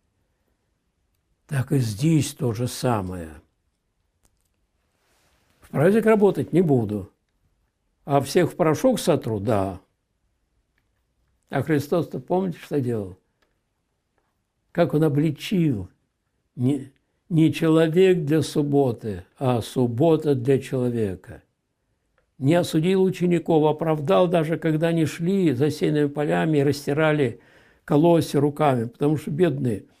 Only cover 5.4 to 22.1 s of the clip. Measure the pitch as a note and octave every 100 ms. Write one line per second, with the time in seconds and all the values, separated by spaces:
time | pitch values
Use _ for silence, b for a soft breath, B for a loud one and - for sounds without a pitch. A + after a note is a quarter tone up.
5.4 | _ _ _ C3+ E3 A3 A3 A3 G3+ D#3
6.4 | C3 D#3 F3 C3 G#2 G#2 F#2 _ _ _
7.4 | _ _ _ _ _ _ - C#3+ - F#3+
8.4 | E3 - D#3+ C#3+ C4 A3+ - C#3 A#2+ G#2+
9.4 | G2+ G#2 F#2+ F#2 - _ _ _ _ _
10.4 | _ _ _ _ _ _ _ _ _ _
11.4 | _ C#3+ C3 D3 - F3+ - - - F3+
12.4 | F#3+ D#3 - D3 B2 A2+ G2 F2 _ _
13.4 | _ _ _ _ _ _ _ _ _ _
14.4 | _ _ _ - E3 D3+ D#3 C#3 D#3+ C#3
15.4 | - F#3 D#3+ G#2+ F2+ _ _ _ _ _
16.4 | _ - B2 C#3+ A#2+ _ _ _ - D#3+
17.4 | D#3+ - E3 D#3+ E3 D#3+ F#3+ F3+ C#3+ D#3
18.4 | - D3+ D3 C#3+ C3+ A2 A2+ F2+ - _
19.4 | C3 B2 - C3+ B2 A#2 E3 D#3 D3+ C3+
20.4 | A#2+ C3+ C#3 C3+ B2 A#2 G#2 F2+ - D#2
21.4 | _ _ _ _ _ _ _